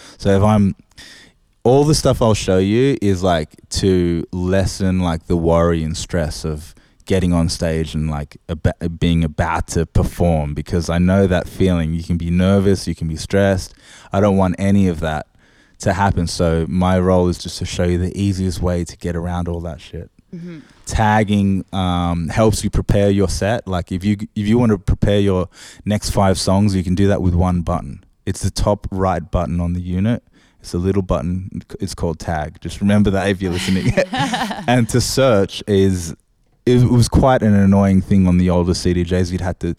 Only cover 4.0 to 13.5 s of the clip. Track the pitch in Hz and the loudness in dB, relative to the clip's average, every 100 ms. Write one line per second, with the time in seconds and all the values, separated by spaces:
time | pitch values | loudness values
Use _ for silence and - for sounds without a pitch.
4 | 87 85 - 92 90 95 90 - 95 92 | 0 -2 -4 -6 -2 0 0 -2 -2 0
5 | 87 82 - 87 82 82 85 82 78 80 | -2 -4 -2 0 2 2 2 0 -2 -6
6 | - 87 76 - 80 76 - - _ _ | -6 -4 -4 -6 -8 -8 -12 -20 _ _
7 | - 95 90 87 85 - 85 80 78 78 | -2 0 2 2 0 -2 -4 -2 -4 -4
8 | 78 73 71 - - 78 87 - 85 82 | -4 -6 -8 -14 -12 -4 -4 -4 -6 -2
9 | 87 82 80 - 82 82 - 85 80 - | 0 2 0 -2 -2 -2 -4 -4 0 0
10 | - - 87 80 73 73 73 87 80 85 | 0 0 0 2 -2 -6 -4 -4 -2 0
11 | 90 95 98 90 - - 92 87 80 82 | 2 4 2 0 -4 -2 0 0 -2 -4
12 | 82 85 85 87 95 101 98 92 - 82 | -4 -4 -2 0 2 4 2 0 -2 -6
13 | 82 78 - 98 98 | -6 -6 -2 2 2